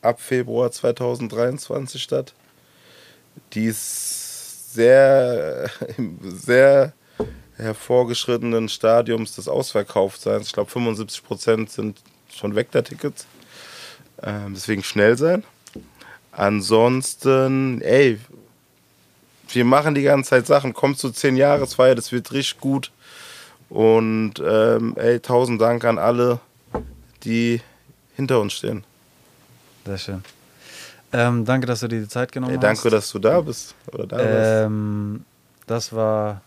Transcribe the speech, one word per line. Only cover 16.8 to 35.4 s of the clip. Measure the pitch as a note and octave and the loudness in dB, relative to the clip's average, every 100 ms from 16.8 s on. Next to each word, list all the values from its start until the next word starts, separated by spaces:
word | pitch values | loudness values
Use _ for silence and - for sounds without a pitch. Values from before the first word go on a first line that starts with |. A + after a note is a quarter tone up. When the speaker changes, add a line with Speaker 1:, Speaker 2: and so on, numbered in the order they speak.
| A#2+ B2+ C3 - C#3 C3 C3 C3+ C3+ B2 | 4 2 -4 -4 2 2 2 0 -2 -4
Speaker 1:
ey, | - C3 C#3 G#2+ A#2 - _ _ _ _ _ _ _ _ _ _ - | 2 4 6 2 -8 -20 _ _ _ _ _ _ _ _ _ _ -6
wir | B2 | 0
machen | A#2+ C3+ D3+ C#3+ | 6 6 4 2
die | |
ganze | C#3 C#3+ C3 | 4 2 4
Zeit | C3 A#2 | 2 4
Sachen. | C#3+ C3+ | 2 2
Kommt | A2 C#3 C3+ | -2 -2 0
zur | C3+ | -6
zehn-Jahres-Feier, | A2+ C#3 C3 C#3+ C#3+ C3+ - C3 B2 | -2 0 4 4 2 -2 2 4 4
das | - | 0
wird | B2 - | -8 -4
richtig | C3+ C3+ - | -6 -6 -6
gut. | C3+ C3+ C3+ _ - - - - - _ _ | -4 -4 -4 _ -20 -20 -20 -20 -20 _ _
Und, | - A2 A2+ A2+ A2 A2 - D2 | 2 4 4 2 -2 -4 -4 0
ähm, | A2 A2+ A2+ A2+ A#2 | 2 2 2 -2 -2
ey, | A#2 A#2+ | 0 0
tausend | - B2 B2+ A2+ | 0 0 0 0
Dank | A2+ A#2+ | 0 2
an | A#2 A2 | 0 2
alle, | G2 A#2+ A#2+ A#2+ _ _ _ - - - _ _ | 0 2 0 0 _ _ _ -12 -10 -18 _ _
die | A#2 A2+ A#2 A#2 - _ _ _ _ | -4 -2 0 -2 -6 _ _ _ _
hinter | - C3+ C3 | -8 0 0
uns | G#2 | 0
stehen. | - G2+ G#2 G#2 _ _ _ _ _ _ _ _ _ | -6 -8 -8 -12 _ _ _ _ _ _ _ _ _
Speaker 2:
Sehr | - F#2+ | -12 -10
schön. | - F#2+ F#2+ _ _ _ - - - - _ | -10 -12 -14 _ _ _ -20 -20 -20 -20 _
Ähm, | B2 A#2+ A#2+ | 0 2 0
danke, | A2+ C3 B2+ | 0 -2 0
dass | A#2 | -4
du | A#2+ | -4
dir | A2+ | -6
die | G#2+ | -6
Zeit | A#2+ B2 | -6 -6
genommen | - B2+ | -6 -6
Speaker 1:
Ey, | C3 | 0
danke, | G#2+ A2 | 2 2
Speaker 2:
hast. | A#2+ | 2
Speaker 1:
dass | G#2+ G2+ | 2 0
du | G#2 | 0
da | A2 E3+ | 2 2
bist | D3+ A#2 - - - | 0 -10 -14 -20 -18
oder | A2+ G#2+ | -12 -8
da | A#2+ | -2
warst. | A2+ A2 A2 A2 G#2+ | 0 2 2 2 0
Speaker 2:
Ähm, | G#2+ G#2+ G#2 G#2 G#2+ - _ | -2 -4 -4 -6 -8 -14 _